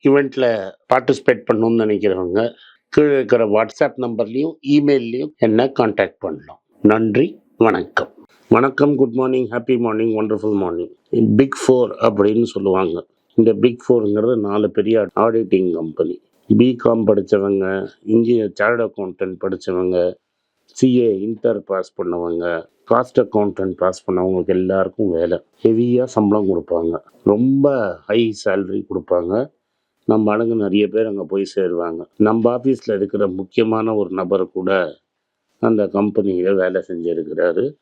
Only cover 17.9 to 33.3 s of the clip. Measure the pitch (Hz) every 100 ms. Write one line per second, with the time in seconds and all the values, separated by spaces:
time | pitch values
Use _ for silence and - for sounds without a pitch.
17.9 | _ - 110 117 120 107 - 104 117 110
18.9 | - 95 - 95 92 98 92 - 90 90
19.9 | 90 90 92 _ _ _ _ _ - 131
20.9 | 123 117 95 104 113 120 104 98 95 92
21.9 | - 90 87 85 85 87 82 - _ -
22.9 | 117 127 - 110 107 104 92 95 90 90
23.9 | 92 - 92 92 92 90 92 92 95 92
24.9 | - 104 82 85 85 _ _ 113 113 120
25.9 | 123 127 117 104 107 95 87 - 85 82
26.9 | 85 _ _ - 107 127 139 143 135 101
27.9 | 85 - 110 113 107 107 98 95 101 98
28.9 | 92 - 87 85 104 147 _ _ _ _
29.9 | _ - 110 107 107 117 113 101 101 104
30.9 | 107 110 101 82 98 95 - 90 87 85
31.9 | 82 85 _ 107 113 113 123 131 123 -
32.9 | 104 98 104 101